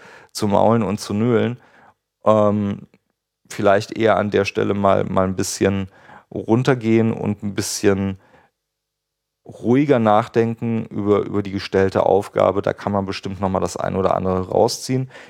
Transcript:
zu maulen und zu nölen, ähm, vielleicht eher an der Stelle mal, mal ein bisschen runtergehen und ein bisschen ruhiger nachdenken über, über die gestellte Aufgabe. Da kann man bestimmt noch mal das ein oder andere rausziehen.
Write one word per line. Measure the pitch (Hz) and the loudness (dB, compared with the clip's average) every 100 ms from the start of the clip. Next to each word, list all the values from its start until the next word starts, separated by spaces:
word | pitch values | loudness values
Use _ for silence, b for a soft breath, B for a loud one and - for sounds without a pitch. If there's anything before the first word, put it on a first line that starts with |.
| B B B | B B B
zu | - 104 | -6 0
maulen | 98 101 117 | 2 4 2
und | 95 104 | 0 -4
zu | - | -6
nölen, | 104 117 113 110 123 b b b _ _ _ | -2 0 0 0 -4 b b b _ _ _
ähm, | 107 107 104 104 101 98 - _ _ _ _ _ _ | 2 4 4 0 -2 -6 -12 _ _ _ _ _ _
vielleicht | - 101 98 110 - | -2 2 2 0 -2
eher | 110 95 | 2 2
an | 104 | 2
der | 101 98 | 0 0
Stelle | - 107 101 | -2 -2 0
mal, | 98 98 | 2 2
mal | 101 95 95 | 0 0 -2
ein | 92 | -2
bisschen | 92 - 98 98 95 B B B B | -6 -2 0 0 -4 B B B B
runtergehen | - 95 113 131 127 110 113 113 | -10 0 2 2 0 2 2 2
und | - 104 101 | -2 -4 -6
ein | 104 | -6
bisschen | 98 104 - 98 98 98 95 b b b _ _ _ _ _ _ _ _ _ - | -6 -6 -2 0 0 -2 -6 b b b _ _ _ _ _ _ _ _ _ -20
ruhiger | - 104 127 147 131 | -8 0 2 4 2
nachdenken | 110 104 113 - 113 113 117 113 - | 4 2 2 0 0 -2 -4 -4 -4
über, | - 101 101 - | -4 2 2 2
über | 95 | -4
die | 98 | -4
gestellte | 95 - 98 95 98 85 | -8 -2 0 2 2 2
Aufgabe. | 95 101 98 98 95 | 2 0 0 2 2
Da | 98 | -2
kann | 98 - | -4 -4
man | 101 95 | -4 -4
bestimmt | 95 98 95 | -8 -10 -6
noch | 98 | -4
mal | 92 | -2
das | 92 - | -4 -4
ein | 92 92 | -4 -2
oder | 92 - | -2 -2
andere | 92 92 92 | -2 -4 0
rausziehen. | 95 110 - - 131 131 B B | 2 2 0 -4 -4 -6 B B